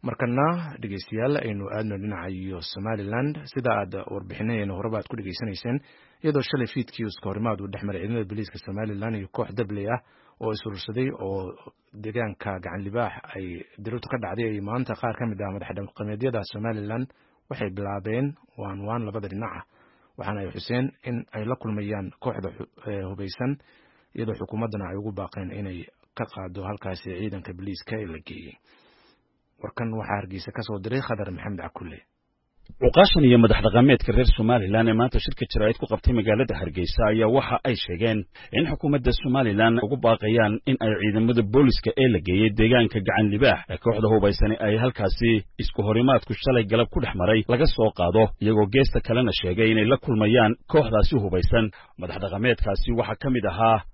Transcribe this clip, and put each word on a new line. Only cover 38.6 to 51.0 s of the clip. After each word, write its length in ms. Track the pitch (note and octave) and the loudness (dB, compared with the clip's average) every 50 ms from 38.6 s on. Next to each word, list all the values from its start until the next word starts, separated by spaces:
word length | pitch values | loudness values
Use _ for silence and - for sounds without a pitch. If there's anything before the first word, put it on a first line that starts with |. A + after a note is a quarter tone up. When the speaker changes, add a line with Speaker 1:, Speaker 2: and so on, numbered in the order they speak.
| D#3 | 0
Speaker 2:
xukuumadda 440 | D#3 C#3+ - - D3+ C#3+ C#3+ A#2+ A#2+ A#2+ | 0 -2 -2 0 0 0 2 2 2 0
Somaliland 640 | - - C#3+ B2 C3+ C3 A2 G2+ G2+ A2 A2+ A2+ A#2+ | 0 0 0 2 2 2 2 4 4 4 4 4 2
ugu 180 | G#2+ G#2 - | 0 -2 -4
baaqayaan 580 | B2+ A#2+ A#2 A2+ G#2 - G#2+ A2 A#2 A2+ G#2 G#2+ A2 - | 2 4 4 2 4 2 2 2 4 4 2 2 -2 0
in 120 | - C3 - | -2 0 0
ay 140 | - A2 G#2+ | 2 0 0
ciidamada 480 | F2+ G2 G#2+ G2+ A2 A2+ A2+ B2 A#2 A2 | 0 0 0 2 2 2 4 4 2 2
booliska 480 | G2 G#2+ C3+ D3 C3 G#2 - - A2+ - | 4 4 6 6 6 4 4 0 -2 2
ee 160 | - C3 B2+ | 4 4 4
la 80 | A2+ F2+ | 4 2
geeyey 320 | F2+ F#2 F#2 G2 A2 A2+ | 2 2 2 4 4 2
deegaanka 480 | G2+ A2 A2+ A2+ B2+ B2 A#2 G#2+ - A2+ | 4 4 4 6 6 6 4 4 2 -2
Gacan 260 | F#2+ G2+ G2 G2+ G#2+ G#2 | -2 0 2 2 2 2
Libaax 300 | G2+ G#2 C3+ B2+ F#2+ - - | 4 4 4 4 4 2 -2
ee 120 | - F#2+ - | -8 -10 -2
kooxda 300 | - A#2 A2+ G#2 A2 G#2 | 0 0 0 2 4 4
hubaysani 480 | A2 G#2+ G2 G2+ G2 - A2 G#2+ A2 - | 4 6 6 4 4 4 2 2 2 0
ay 160 | - G#2+ G#2 | 0 0 2
halkaasi 540 | A2 A#2+ B2+ - - G#2+ F#2 - - A#2 A#2 A2+ G#2+ G2 - - - | 2 2 0 0 0 0 0 0 2 4 4 4 4 2 -4 -8 -4
isku 220 | - - - - G2+ | -4 -2 -2 0 0
horimaadku 500 | G#2 G#2+ A2+ B2 C3 C3+ A2+ - - A2 | 2 4 4 6 6 4 4 2 0 -6
shalay 300 | - - - B2+ A#2+ A2 | -2 0 2 2 2 2
galab 220 | G2 G#2+ A2+ A#2+ - | 2 2 2 2 2
ku 80 | - - | 0 -2
dhex 140 | B2+ - - | -2 -2 -2
maray 260 | F#2 F2 F#2+ A2 A2+ G#2 | 0 2 4 4 4 4
laga 200 | - A#2+ B2 D#3+ | 2 2 4 4
soo 240 | D3+ - - A2+ G#2+ - | 4 4 4 2 2 2
qaado, 280 | - F2 F2 F2 A2 A2 G#2+ - - | 2 0 4 6 6 4 4 2 0
iyagoo 280 | - G#2+ A2 G#2+ G#2+ | 0 2 4 4 4
geesta 320 | G2 G#2 C3+ C#3 - - - | 4 4 4 4 4 2 0
kalena 300 | - - A#2 B2 B2+ A2 F2+ | 0 0 0 2 2 2 0
sheegay 360 | - - F2+ F2+ G2 A2+ A2 | -2 -2 -2 2 2 4 4
inay 160 | A2+ A2 G#2+ | 4 4 4
la 100 | A2 C3+ | 4 2
kulmayaan 560 | B2+ - - B2+ G#2+ G#2+ G#2 A2+ B2 A2+ G#2+ A#2 - - | 2 2 0 2 2 4 6 6 6 6 6 4 0 -6
kooxdaasi 500 | - - D#3 C#3+ A2+ A#2 G#2+ | 2 4 4 4 4 4 4